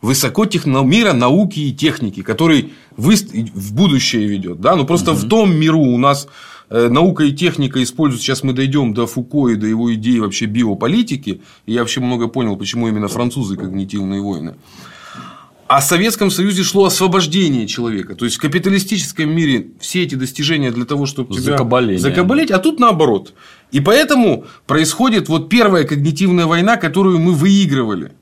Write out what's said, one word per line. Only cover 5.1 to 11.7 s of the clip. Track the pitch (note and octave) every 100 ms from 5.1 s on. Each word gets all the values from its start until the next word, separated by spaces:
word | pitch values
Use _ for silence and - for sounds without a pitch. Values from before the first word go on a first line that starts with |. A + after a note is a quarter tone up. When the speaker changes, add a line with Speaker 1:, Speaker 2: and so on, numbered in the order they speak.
Speaker 2:
Мгм. | C#3+
Speaker 1:
в | A#2+
том | A3 G3+ D#3+
миру | D#3 D#3+
у | C#3 A#2+
нас, | C#3 C#3+ - - - - _
э, | A2+ A#2+
наука | B2+ F3+ - D3+
и |
техника | C#3+ E3+ - C3+ C3
используют, | B2 - D3+ A#2+
сейчас | B2+ C3
мы | C3+
дойдём | B2+ C3+ C#3+ B2
до | G#2+ A#2
Фуко | - A#2+ D3 B2+
и | A2
до | G#2+
его | A2+ A#2+
идей | A2+ A2 A#2+
вообще | G#2 G2 A2+
биополитики, | A2 A2+ F#2+ A#2 G#3 A#3 C#3+ G2+ F#2 - -
и | -